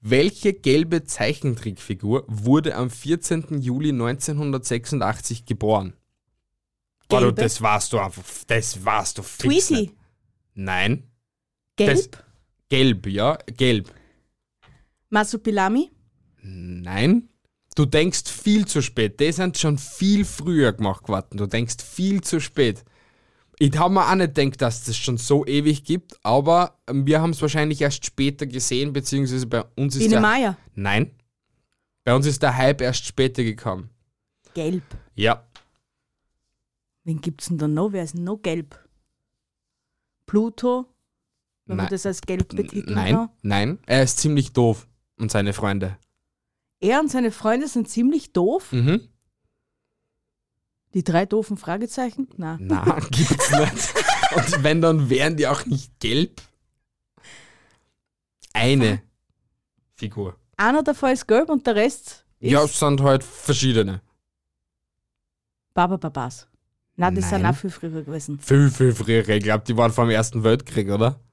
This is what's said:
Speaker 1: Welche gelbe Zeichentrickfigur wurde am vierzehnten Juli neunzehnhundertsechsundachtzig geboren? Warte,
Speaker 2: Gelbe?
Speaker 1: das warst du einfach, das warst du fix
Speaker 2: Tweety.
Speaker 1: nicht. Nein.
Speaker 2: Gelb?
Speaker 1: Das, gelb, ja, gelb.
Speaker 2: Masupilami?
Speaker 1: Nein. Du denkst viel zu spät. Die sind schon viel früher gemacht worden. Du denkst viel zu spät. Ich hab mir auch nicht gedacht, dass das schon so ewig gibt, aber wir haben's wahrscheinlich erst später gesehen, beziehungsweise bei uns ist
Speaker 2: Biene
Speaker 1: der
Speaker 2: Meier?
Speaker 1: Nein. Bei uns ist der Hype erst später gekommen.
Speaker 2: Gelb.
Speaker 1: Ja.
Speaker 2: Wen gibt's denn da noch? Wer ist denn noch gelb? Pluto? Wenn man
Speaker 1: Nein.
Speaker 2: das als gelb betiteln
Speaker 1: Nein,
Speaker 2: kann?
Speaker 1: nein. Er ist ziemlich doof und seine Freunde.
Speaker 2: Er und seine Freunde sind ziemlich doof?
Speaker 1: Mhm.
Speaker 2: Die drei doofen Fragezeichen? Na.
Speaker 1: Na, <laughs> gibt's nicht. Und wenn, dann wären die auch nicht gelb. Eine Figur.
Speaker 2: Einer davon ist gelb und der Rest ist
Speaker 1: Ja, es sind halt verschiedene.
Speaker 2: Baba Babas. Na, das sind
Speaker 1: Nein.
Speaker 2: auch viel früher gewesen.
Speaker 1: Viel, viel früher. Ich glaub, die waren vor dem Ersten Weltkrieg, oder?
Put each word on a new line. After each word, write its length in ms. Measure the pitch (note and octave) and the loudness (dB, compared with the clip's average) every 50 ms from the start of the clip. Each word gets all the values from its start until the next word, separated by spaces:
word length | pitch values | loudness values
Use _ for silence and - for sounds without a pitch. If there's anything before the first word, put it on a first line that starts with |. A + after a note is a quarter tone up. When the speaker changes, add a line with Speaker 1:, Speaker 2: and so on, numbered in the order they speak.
Speaker 1:
Welche 520 | - G#2+ B2+ C3 D3+ F#3+ - - - G#3 F#3+ | 0 2 2 2 2 2 0 0 -2 -2 -2
gelbe 480 | G3 - C#3+ C3 D3+ E3 D#3+ F3 E3 | 0 2 2 4 4 2 2 -2 -4
Zeichentrickfigur 1200 | - - - - G#2+ A2+ D3 - - C#3 A#2+ A2+ F#2 A2 F#2+ - - - G#2+ F#2 - G2+ A2+ C3+ C3+ - | -2 -6 -6 -4 -2 -4 -2 -2 -4 -4 -4 -4 -6 -10 -10 -10 -10 -10 -10 -6 -2 -2 -2 -2 -2 -6
wurde 480 | A2 G#2+ G#2 A#2 C3+ D#3 D3+ D#3+ - | -10 -4 2 4 4 4 2 0 -4
am 140 | - B2+ B2 | -4 -6 -6
vierzehnten 680 | - - - C#3 E3 E3+ - - F3 D#3+ D#3+ - D#3 C#3+ | -6 -10 -4 -4 -4 -4 -2 -4 -4 -4 -4 -6 -6 -4
Juli 300 | C3 B2 B2 C#3 D3+ D3+ | -4 -4 -4 -2 -2 -2
neunzehnhundertsechsundachtzig 1600 | C#3 B2 A#2 A#2+ B2 C3+ - - D3+ C#3+ D3+ C#3+ C3+ C3 B2 - B2 A#2+ A#2 - D3+ C3+ G#2 F#2+ A2 - - - A#2 A2 - | 0 0 -2 -2 -2 -4 -6 -6 -4 -4 -2 -2 -4 -4 -4 -4 -4 -4 -4 -4 -4 -2 -2 -2 -4 -4 -6 -8 -8 -8 -6
geboren? 480 | - A#2 - - G#2 A2 G#2 F#2+ F2+ - _ _ _ _ _ _ _ _ _ _ _ _ _ _ _ _ _ _ _ _ _ _ _ | -8 -6 -2 0 2 2 2 0 -4 -12 _ _ _ _ _ _ _ _ _ _ _ _ _ _ _ _ _ _ _ _ _ _ _
Warte, 180 | - B2+ B2 | 2 4 4
Speaker 2:
Gelbe? 160 | B2 A#2 - | 4 2 2
Speaker 1:
das 180 | - A2 - - | 0 0 0 0
warst 320 | A2+ G#2+ G#2 G#2 - - | 2 2 2 2 0 -2
du 60 | A#2+ A2 | -2 -2
einfach, 240 | G2 G2 - G2 F#2 - - - - | -2 -2 -8 -12 -18 -16 -16 -16 -4
das 380 | - A#2 A2+ - - - G2 F#2 | -2 -2 0 0 -4 -8 -4 -2
warst 340 | A2 G#2+ G#2+ F#2 - - - | 0 0 0 -2 -4 -8 -10
du 40 | G2 | -12
fix 420 | - - - - C4 C#4+ F4+ F#4+ | -14 -12 -2 0 2 2 2 2
Speaker 2:
Tweety. 80 | - D#4+ A#3+ G#3 - | 2 0 0 -2 -4
Speaker 1:
nicht. 60 | - _ _ _ _ _ _ _ _ _ _ _ _ | -8 _ _ _ _ _ _ _ _ _ _ _ _
Nein. 560 | G#2 F#2+ F#2+ F#2 F#2 F#2+ G#2 C3 C#3 - _ _ _ _ _ _ _ _ _ _ _ _ _ _ | -10 -6 -4 -2 0 0 0 0 -2 -6 _ _ _ _ _ _ _ _ _ _ _ _ _ _
Speaker 2:
Gelb? 360 | - G#3 - C#3 F#4 G4+ - | 2 2 4 4 2 0 -2
Speaker 1:
Das, 100 | - - - _ _ _ _ _ _ _ _ _ | -10 -20 -20 _ _ _ _ _ _ _ _ _
gelb, 360 | C3 C3 C3 C3 A2+ F#2 F#2 | 2 4 4 4 2 0 -2
ja, 320 | G#2 F#2+ G2 G#2+ C3 D#3+ - - - A2+ | -6 -2 0 0 0 0 -2 -8 -18 -4
gelb. 360 | A#2 C3 B2+ A#2 G#2 F#2 - - - _ _ _ _ _ _ _ _ _ _ _ _ _ - - _ _ _ _ _ _ _ | 0 2 2 2 2 0 -6 -16 -20 _ _ _ _ _ _ _ _ _ _ _ _ _ -20 -20 _ _ _ _ _ _ _
Speaker 2:
Masupilami? 800 | G#3+ G#3 G#3+ - - G#3+ - A3+ G#3+ G3+ F#3+ F#3+ G#3+ B3+ E4 - _ _ _ _ _ _ _ _ _ _ | 0 0 0 0 -4 -4 -2 -2 0 2 2 2 2 0 0 -2 _ _ _ _ _ _ _ _ _ _
Speaker 1:
Nein. 840 | - G2 F#2+ F2+ F2 F2+ F2+ F2 F2 F2 F#2 G2 A2+ D#3 G3 A#3+ - _ _ _ _ _ _ _ _ _ - | -18 -16 -14 -12 -12 -12 -12 -10 -10 -6 -2 0 2 4 4 2 0 _ _ _ _ _ _ _ _ _ 0
Du 80 | - D3 | 0 0
denkst 420 | C#3 D3+ D3+ D#3+ F3+ - - - - | 2 4 2 2 2 -2 -4 -6 -8
viel 380 | - - - G#3+ G#3 A3 G3+ | -12 -4 0 2 4 4 2
zu 160 | - - D3+ | 2 0 -2
spät. 380 | B2 - - - A2 G#2 G#2 - | -2 -2 -2 -2 -2 -2 0 0
Die 100 | C#3+ D#3 | 0 0
sind 240 | E3 E3+ F#3 F3+ - - | 2 0 -2 -2 -2 0
schon 200 | - D#3 D3 C#3 | 0 0 0 0
viel 460 | - - - - F#3 G3 G#3 G3+ G3+ | -4 -10 -6 -2 2 2 4 2 2
früher 480 | - - - D3 E3+ F3 D#3 C3+ A#2 | -2 -6 -8 -4 0 2 4 4 4
gemacht 360 | G2+ G#2+ A2 G2 F#2+ - - - | 2 2 -2 -2 -2 -4 -4 -4
worden. 280 | G#2 F#2+ - _ - G2+ | -4 -4 -4 _ -6 -6
Du 80 | G#2 | -6
denkst 300 | G2 - A2+ A#2+ A#2 - - - | -2 -2 -2 -2 -4 -6 -12 -12
viel 360 | - - - F3+ G3 G3 G3 | -14 -6 -4 -2 0 0 -2
zu 180 | - - - D#3+ | -2 -2 -4 -4
spät. 420 | C#3+ - _ - C3+ A#2 G2+ - - _ _ _ _ _ _ _ _ _ _ _ _ _ _ _ | -4 -4 _ 2 2 2 2 -4 -12 _ _ _ _ _ _ _ _ _ _ _ _ _ _ _
Ich 160 | D3+ C#3 C#3+ D#3 | 2 2 4 2
hab 140 | F3 F3+ | 2 4
mir 160 | G3 F#3+ F3 - | 4 4 4 4
auch 40 | F#3+ | 4
nicht 180 | F#3+ F3+ D#3 C#3 | 2 2 0 2
gedacht, 260 | D3+ C#3 C#3 C3+ - | 0 0 0 0 -2
dass 200 | C3+ A#2+ A2+ - | -2 -2 -2 -4
das 140 | - - A2 | -6 -6 -6
schon 220 | - - - B2 A#2 | -4 -2 -2 -4 -4
so 280 | - - C#3+ D3 - | 0 2 2 2 2
ewig 380 | - C#3 D3 D3 D3+ D3+ C#3+ - | 0 0 2 2 2 0 0 -2
gibt, 340 | - E3 F3+ - _ - _ _ | -4 -4 -4 -4 _ -20 _ _
aber 560 | G#2 A#2 C#3 C#3+ D#3+ E3+ F3 F3+ - _ _ _ - | 2 2 2 4 4 4 4 4 0 _ _ _ -4
wir 300 | B2+ C#3 C3+ C#3 D3+ D#3 | -2 0 2 2 2 2
haben's 180 | D#3+ E3+ D#3+ C#3+ | 2 0 -2 -2
wahrscheinlich 400 | D#3 D3+ C3+ D#3 D3+ D3+ D3+ C#3 | -2 -2 0 0 0 0 0 0
erst 240 | C#3+ C#3+ C#3+ - - | 0 -2 -2 -4 -8
später 420 | - _ - C3+ C#3+ C#3+ C#3+ D3 | -10 _ 0 0 0 0 -4 -10
gesehen, 460 | C3+ B2 B2+ A#2+ - B2+ B2 C#3 D3 | -8 -6 -6 -4 -2 -2 -2 -2 -2
beziehungsweise 540 | C3+ C#3+ C3+ - C#3 C#3 C#3 B2+ B2+ C3 B2+ | -4 -4 -4 -2 -2 0 0 0 0 -4 -2
bei 160 | A#2 A#2 A#2 G#2+ - _ | -2 -2 -4 -4 -4 _
uns 180 | - C#3 C#3+ C3 | -4 -2 -2 0
ist 60 | C#3 | 2
Speaker 2:
Biene 140 | A3+ G#3+ A3 | 2 4 4
Speaker 1:
der 60 | A3 | 4
Speaker 2:
Meier? 340 | G#3+ G#3+ A3+ C4+ B3+ G#3 F#3 - _ - _ | 4 2 2 2 0 0 -2 -6 _ -16 _
Speaker 1:
Nein. 380 | - G2 G2+ G2+ G#2+ D3 - - _ _ _ _ _ _ _ _ _ _ _ _ _ _ _ _ _ | -6 -2 0 2 2 0 -2 -4 _ _ _ _ _ _ _ _ _ _ _ _ _ _ _ _ _
Bei 140 | _ B2 A#2+ | _ 2 2
uns 100 | C3 C3+ | 4 2
ist 160 | D3+ C#3 - | 0 0 2
der 140 | - C#3 B2 | 0 0 2
Hype 240 | C3 C3 C3 C#3+ C#3 | 4 4 4 4 2
erst 240 | B2+ B2 B2 - - | 0 -2 -2 -4 -6
später 380 | - - - C3 C3 B2+ - B2 | -6 -2 0 0 0 0 0 -2
gekommen. 460 | A2+ G#2+ - - A2+ F#2+ F#2 - A2+ _ _ _ _ _ _ _ _ _ _ _ _ _ | -2 -2 -4 -6 -6 -6 -6 -10 -16 _ _ _ _ _ _ _ _ _ _ _ _ _
Speaker 2:
Gelb. 280 | E3+ D#3+ D#3 F3+ F3+ - _ - - - _ _ | -6 -4 -4 -4 -4 -6 _ -18 -18 -18 _ _
Speaker 1:
Ja. 320 | - G#2 A2 A#2 - _ _ _ - _ _ _ _ _ _ _ _ _ _ _ _ _ _ _ _ _ _ _ _ _ _ _ _ _ _ _ _ _ | 0 0 0 0 0 _ _ _ -20 _ _ _ _ _ _ _ _ _ _ _ _ _ _ _ _ _ _ _ _ _ _ _ _ _ _ _ _ _
Speaker 2:
Wen 160 | E3 D#3+ D3+ | -6 -6 -6
gibt's 260 | - F3 D3 - - | -6 -8 -10 -10 -8
denn 120 | - F3 D#3 | -6 -4 -2
da 100 | D3+ D3+ | -2 -2
noch? 240 | D3+ D#3 F#3 G#3+ | 0 0 -2 -2
Wer 100 | G3+ F#3+ | -2 -6
ist 120 | E3+ D3+ D3+ | -8 -6 -8
denn 100 | E3+ F3 | -8 -6
noch 140 | F3+ G#3 G#3+ | -6 -8 -6
gelb? 380 | - F#3 D#3+ E3+ D#3+ C#3+ - - _ _ _ _ _ _ _ _ _ _ _ _ _ _ _ _ _ _ _ _ _ _ _ _ _ _ _ _ _ | -4 -4 -4 -4 -6 -10 -16 -20 _ _ _ _ _ _ _ _ _ _ _ _ _ _ _ _ _ _ _ _ _ _ _ _ _ _ _ _ _
Pluto? 600 | - - G#3 A3 A#3 A3 - - B3 B3 B3+ B3+ _ _ _ _ _ _ _ _ _ _ _ _ _ _ _ _ | -2 0 0 0 0 -6 -4 -2 -2 -2 -2 -6 _ _ _ _ _ _ _ _ _ _ _ _ _ _ _ _
Wenn 100 | - F#3 | -8 -4
man 80 | F#3 F#3 | -4 -4
Speaker 1:
Nein. 40 | F#3 | -4
Speaker 2:
das 140 | G3 F#3 - | -4 -6 -4
als 140 | G3 F#3 - | -6 -6 -6
gelb 280 | - - F#3 F#3 F3+ _ - | -8 -8 -4 -4 -4 _ -4
betiteln 400 | - G3+ - - G#3 - - G2+ | -6 -6 -4 -6 -10 -6 -4 -4
Speaker 1:
Nein, 200 | G2+ F#2 F#2 B2 | -2 0 2 2
Speaker 2:
kann? 140 | F#3+ A#3 A3+ _ _ | 0 0 -4 _ _
Speaker 1:
nein. 360 | - G2+ G2+ G2+ G#2 B2 E3+ - _ | -4 -2 0 0 0 -2 -4 -6 _
Er 160 | - B2 C3 | 0 2 2
ist 160 | C3+ B2 - - | 2 2 0 0
ziemlich 340 | - D3+ D3+ C#3+ C3+ - | 0 2 2 2 0 0
doof 340 | - B2+ A#2+ A#2 A2 - - _ _ _ _ _ _ | 2 2 4 4 2 0 -6 _ _ _ _ _ _
und 140 | _ A2+ G#2+ | _ -6 -2
seine 220 | - A2 G2+ G2+ G2 | 0 0 0 0 -2
Freunde. 420 | - A2 G2+ G2 G2+ F#2+ F#2 G2 - _ _ _ _ _ _ _ _ _ _ _ _ _ _ _ _ | -2 -2 -2 0 0 -2 -4 -8 -10 _ _ _ _ _ _ _ _ _ _ _ _ _ _ _ _
Speaker 2:
Er 200 | F#3 G3 B3 C#4+ | 0 2 2 2
und 100 | D#4 C#4+ | 2 0
seine 200 | - B3+ B3 A3+ | 0 0 0 0
Freunde 380 | G#3+ - - A3 A3+ B3 D4 C#4+ | -2 -2 0 0 0 0 -2 -2
sind 200 | - A#3+ A3 - | -4 -4 -4 -2
ziemlich 440 | - A3+ A#3+ C4 D#4 D4+ - - | -2 0 2 2 2 0 -4 -2
doof? 400 | _ F3+ F3 G3 C#4+ F#4+ - - | _ 0 2 2 0 0 -4 -2
Speaker 1:
Mhm. 360 | - B2 A#2+ C#3 F3 A#3 - - _ _ _ _ _ _ _ _ _ _ _ _ _ _ _ _ _ _ _ _ _ _ _ _ _ _ _ _ _ _ _ _ _ _ _ _ _ | -2 0 2 2 2 0 -2 -8 _ _ _ _ _ _ _ _ _ _ _ _ _ _ _ _ _ _ _ _ _ _ _ _ _ _ _ _ _ _ _ _ _ _ _ _ _
Speaker 2:
Die 80 | F#3 - | -4 -2
drei 220 | - E3 E3+ G3 | 2 2 2 2
doofen 300 | G3 G#3 G#3+ G#3+ - G#3+ | 2 0 -2 -2 -2 -8
Fragezeichen? 720 | - - - E3+ G3+ A#3 A#3 - - B3+ A#3+ - - C4+ - - | -10 -6 -8 -6 -6 -6 -8 -6 -6 -6 -6 -6 -8 -10 -10 -10
Na. 200 | - F3 D#3+ D#3+ D#3+ | -12 -10 -10 -10 -10
Speaker 1:
Na, 380 | F#2+ F#2+ - F2+ - - E3+ - - | -4 -4 -2 0 2 0 0 0 -4
<laughs> 40 | - | -2
gibt's 400 | - - D#3 - - - C5+ C5+ | 0 0 2 2 2 0 2 2
nicht. 440 | - F5+ D3+ - - - - - - - - - G5+ - - - - | 4 2 2 2 -2 -6 -8 -4 -4 -2 0 0 0 2 0 0 0
Und 260 | - - - - D3+ | 0 0 0 -2 0
wenn, 180 | C3+ D3+ D#3 E3 | 2 2 2 4
dann 300 | E3 E3 D#3+ D#3 C#3 A#2+ | 4 4 4 2 2 2
wären 260 | C3 C3 C#3 D#3 E3 | 2 2 2 0 0
die 100 | D3+ D3 B2+ | 0 0 0
auch 180 | C#3+ - - | 0 -2 -2
nicht 320 | B3 D3 C3 - - _ _ | -4 -4 -4 -4 -10 _ _
gelb. 400 | - G#2+ A#2 C#3+ F3 - _ - - _ _ _ _ _ _ _ _ _ _ _ _ _ _ _ _ - - - - _ _ _ _ _ _ _ _ _ _ _ _ _ _ _ _ _ _ _ - - | -4 -2 0 0 0 -2 _ -18 -20 _ _ _ _ _ _ _ _ _ _ _ _ _ _ _ _ -20 -20 -20 -20 _ _ _ _ _ _ _ _ _ _ _ _ _ _ _ _ _ _ _ -20 -6
Eine 500 | _ A2 A#2 B2 C#3 C#3 A#2+ A2 G2+ G#2 - _ _ _ _ _ _ _ _ _ _ _ _ _ _ _ _ _ _ | _ 0 2 4 4 4 4 4 2 0 -4 _ _ _ _ _ _ _ _ _ _ _ _ _ _ _ _ _ _
Figur. 400 | - - G#2 - G#2+ G2+ F#2 F2 _ _ _ _ | -12 -12 -10 -8 -8 -10 -10 -10 _ _ _ _
Speaker 2:
Einer 260 | - G3+ A3+ C4 D4+ D4 | 0 0 2 2 2 2
davon 260 | D4+ C#4+ - - C4 | 0 -2 0 0 0
ist 160 | B3+ B3 - | 0 0 2
gelb 220 | - A3 A#3+ D#4+ D#4+ | 2 4 4 4 2
und 160 | D#4 C4 - | 0 0 0
der 80 | B3+ A3+ | 0 2
Rest 500 | G#3 G#3+ C4+ C#4 - - - - - _ _ _ _ | 2 2 0 0 -4 -16 -20 -20 -20 _ _ _ _
ist 140 | - A#2+ | 0 4
Speaker 1:
Ja, 100 | C#3 C#3+ D3+ | 4 4 4
es 140 | D3 - - | 2 2 0
sind 220 | D#3+ D3 C#3+ C3+ | 2 2 4 4
halt 220 | C#3 C#3 C3+ C3+ C3+ | 6 4 4 4 2
verschiedene. 760 | - - - - - C#3+ C#3 C3+ C3 A#2+ A2 G#2 F#2+ F#2+ F#2+ _ _ _ _ _ _ _ _ _ _ _ _ _ _ _ _ _ _ _ _ _ _ _ _ _ _ _ _ _ _ _ _ _ _ _ | -4 -18 -10 -2 -2 0 2 2 2 4 4 2 2 -2 -8 _ _ _ _ _ _ _ _ _ _ _ _ _ _ _ _ _ _ _ _ _ _ _ _ _ _ _ _ _ _ _ _ _ _ _
Speaker 2:
Baba 220 | - F3 F3+ F#3+ | 0 0 0 0
Babas. 500 | F#3 - D#3+ D3 C#3 B2 B2 - - - _ _ _ _ _ _ _ _ _ _ | -4 -6 -8 -8 -6 -8 -8 -10 -14 -20 _ _ _ _ _ _ _ _ _ _
Na, 140 | - F3 F#3 | -2 -2 0
das 180 | F3+ G3 F#3 F3 | 0 0 -2 0
sind 140 | F#3+ F#3+ | 0 0
Speaker 1:
Nein. 100 | F3+ F3 | 0 0
Speaker 2:
auch 60 | D#3+ - | 0 -2
viel 120 | - F#3+ | -4 -10
früher 320 | E3 - - E3 D#3+ D#3+ | -10 -8 -12 -10 -10 -10
gewesen. 360 | D3 C#3 D3+ D#3 C#3+ - D3 C#3 | -10 -8 -10 -10 -8 -10 -12 -10
Speaker 1:
Viel, 320 | - - C3+ C#3 C#3+ C#3 | 0 4 6 6 6 4
viel 240 | C3 - C3 B2+ A#2 | 4 4 2 2 2
früher. 340 | A2+ A2 G#2 A2+ A2+ G#2 G2 | 2 0 2 2 2 2 2
Ich 140 | G#2+ G#2+ | 0 0
glaub, 220 | G2+ G#2+ G#2+ G#2+ - | 2 0 0 0 0
die 120 | - A#2 | -2 2
waren 140 | A2 A#2+ A#2 | 2 2 2
vor 140 | A2 - A#2+ | 4 2 2
dem 80 | A#2 | 2
Ersten 320 | A2 A2 A2+ - - A#2 A2 | 2 0 0 0 -4 0 2
Weltkrieg, 440 | A2+ A#2 - - - - - G#2 F#2+ | 2 2 2 0 -4 -4 -4 -2 -2
oder? 280 | G2+ G#2 A2+ B2 C#3 - _ _ | 0 2 2 0 0 -4 _ _